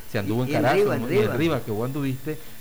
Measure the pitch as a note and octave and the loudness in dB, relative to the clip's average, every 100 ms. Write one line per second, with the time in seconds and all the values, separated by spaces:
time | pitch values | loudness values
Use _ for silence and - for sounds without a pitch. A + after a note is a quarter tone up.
0 | - A2+ G2 A2+ B2+ D3 - F#3+ G3+ D3 | -6 -4 0 0 0 2 2 4 2 2
1 | A#2+ F#3+ G#3+ - E3 C3+ - G#2+ B2 D3 | 0 2 2 2 0 0 -2 -2 -2 -2
2 | C#3 C3 D3+ D3+ - - | -2 -2 -4 -8 -8 -10